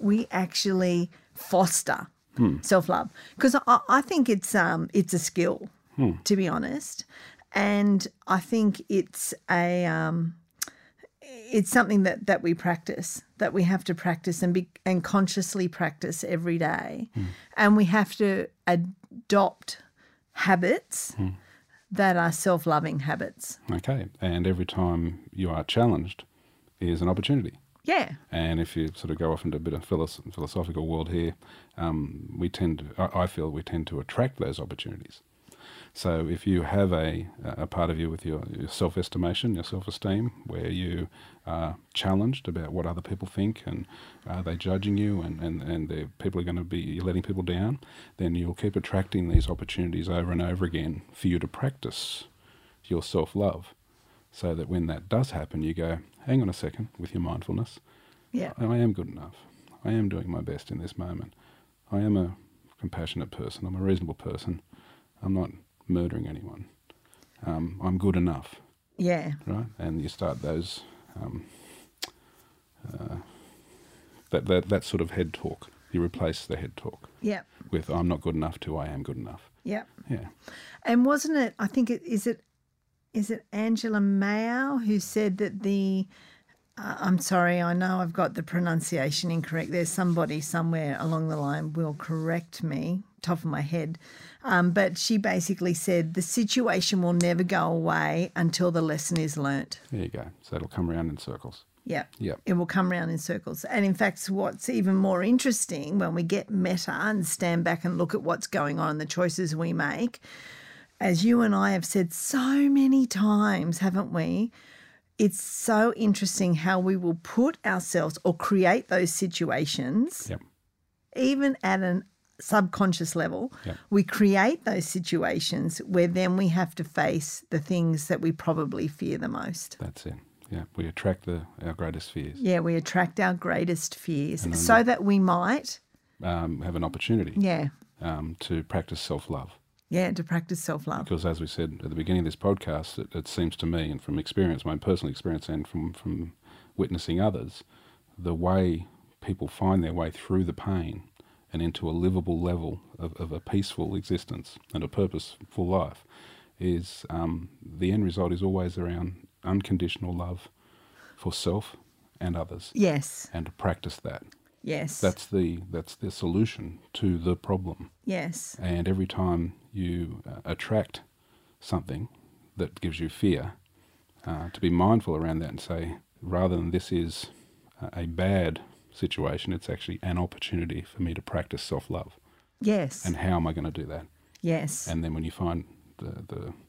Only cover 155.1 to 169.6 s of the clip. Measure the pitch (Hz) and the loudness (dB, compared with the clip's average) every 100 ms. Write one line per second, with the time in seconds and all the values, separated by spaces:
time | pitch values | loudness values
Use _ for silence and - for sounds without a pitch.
155.1 | - - - - - 90 95 - - _ | -2 -10 -16 -10 -4 0 2 0 -8 _
156.1 | - - - _ - 92 85 87 - - | -20 -20 -20 _ -4 0 0 -2 -12 -8
157.1 | 82 82 85 87 - - 82 92 107 92 | -4 -2 -4 -8 -16 -14 -2 2 2 2
158.1 | 90 90 87 95 95 90 90 87 87 87 | 2 0 2 0 0 -2 -4 -4 -4 -6
159.1 | 90 - _ 92 98 95 92 87 - 90 | -8 -18 _ -2 0 0 0 0 -2 -4
160.1 | 85 87 90 - _ _ _ _ - - | -4 -6 -8 -12 _ _ _ _ -20 -20
161.1 | - - - - 98 - - _ _ _ | -8 -6 -2 0 0 -2 -16 _ _ _
162.1 | - 87 85 82 87 - - 190 147 - | -6 -4 -4 -6 -10 -6 2 2 2 -2
163.1 | - - 85 80 - 98 80 - - - | -10 -8 -8 -8 -2 0 0 -4 -8 -10
164.1 | - - - _ _ - 151 147 - 95 | -10 -14 -20 _ _ -6 -4 -4 0 0
165.1 | - - 98 85 85 92 85 - - 92 | 0 -2 0 2 -2 -6 -8 -8 -8 -8
166.1 | - 90 92 110 - 78 78 _ - 98 | -4 0 2 2 -2 -12 -14 _ -2 0
167.1 | 87 87 87 - 92 90 - - _ - | 2 0 -2 0 -2 -2 -10 -14 _ -6
168.1 | 185 160 165 - - 90 87 90 95 92 | -4 -4 -8 -12 -6 -2 0 0 0 0
169.1 | - 92 85 85 - | 0 0 2 -2 -6